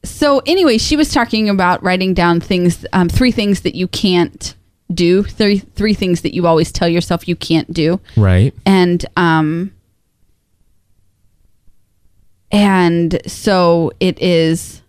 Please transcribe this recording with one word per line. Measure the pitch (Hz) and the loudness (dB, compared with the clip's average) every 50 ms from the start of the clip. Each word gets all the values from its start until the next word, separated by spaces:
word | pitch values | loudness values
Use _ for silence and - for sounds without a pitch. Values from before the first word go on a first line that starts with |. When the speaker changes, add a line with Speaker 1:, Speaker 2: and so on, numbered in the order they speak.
| - | -14
Speaker 1:
So | - - - 294 285 277 269 - | -16 -6 -2 0 0 0 0 0
anyway, | 285 339 392 359 285 226 226 | 0 0 2 2 2 2 0
she | - - 302 | 0 0 0
was | 294 311 - | 0 0 0
talking | - 277 233 233 - 220 214 208 | 0 -2 -2 0 -2 -2 0 0
about | 196 190 180 180 180 - | 0 0 2 0 0 0
writing | - 180 180 185 190 190 180 | 0 -2 -2 0 0 -2 0
down | 185 175 175 170 170 | 2 2 2 2 0
things, | - - 190 180 175 175 165 - - - | -2 -2 -2 0 2 0 0 -2 -8 -4
um, | - 185 180 170 | -2 0 0 2
three | - - 254 247 | 2 2 2 2
things | - 233 208 202 196 - | 0 0 0 0 -2 -2
that | - 185 - | -2 -6 -4
you | 175 185 | -4 -8
can't | 180 - - - 196 180 175 170 - - - - - - - _ _ _ _ _ - | -6 -4 -2 -2 0 2 2 0 -2 -4 -14 -16 -16 -16 -18 _ _ _ _ _ -10
do, | 175 170 175 170 180 196 | -2 0 2 2 2 0
three, | 202 - - - 220 202 202 196 | 0 -4 -4 -2 0 0 0 -2
three | - - _ - 202 220 202 | -4 -10 _ -4 -2 -2 -2
things | - 202 180 175 165 | -2 -2 -2 -2 -2
that | - - - | -4 -6 -4
you | 180 170 | 0 0
always | 170 165 160 165 - | 2 2 2 0 -2
tell | - - 175 170 | -2 -2 -2 0
yourself | 165 175 165 - 175 165 - - | 0 -2 -2 -2 -6 -6 -4 -6
you | 175 | -8
can't | - - - 165 160 - - | -6 -2 -2 -2 -2 -2 -4
do. | 170 165 151 160 175 196 - - - | -4 -2 -2 -2 -2 -4 -6 -4 0
Speaker 2:
Right. | 117 104 95 92 90 107 135 - - - | 0 2 4 4 4 2 0 -2 -4 0
Speaker 1:
And, | 196 196 185 180 175 175 170 - - _ | 2 2 4 4 2 0 -2 -4 -6 _
um, | - 175 170 160 160 156 151 160 165 185 196 - _ _ _ _ _ _ _ _ _ _ _ _ _ _ _ _ _ _ _ _ _ _ _ _ _ _ _ _ _ _ _ _ _ _ _ _ _ _ - _ _ _ _ _ _ _ _ _ _ _ _ _ _ _ _ | -2 0 2 2 0 0 -2 -4 -6 -8 -10 -12 _ _ _ _ _ _ _ _ _ _ _ _ _ _ _ _ _ _ _ _ _ _ _ _ _ _ _ _ _ _ _ _ _ _ _ _ _ _ -20 _ _ _ _ _ _ _ _ _ _ _ _ _ _ _ _
and | - 208 202 196 190 185 180 170 170 170 170 165 165 - - | 0 2 2 4 4 2 2 2 2 0 0 0 -2 -6 -8
so | - - - - 220 190 185 175 170 170 170 165 - - - | -10 -16 -4 -2 0 2 4 4 4 2 2 0 -4 -4 -2
it | 185 185 165 - | -2 -2 -2 -2
is | - 185 175 165 165 160 165 175 - - - - _ | -2 0 2 2 2 0 -2 -4 -6 -14 -20 -20 _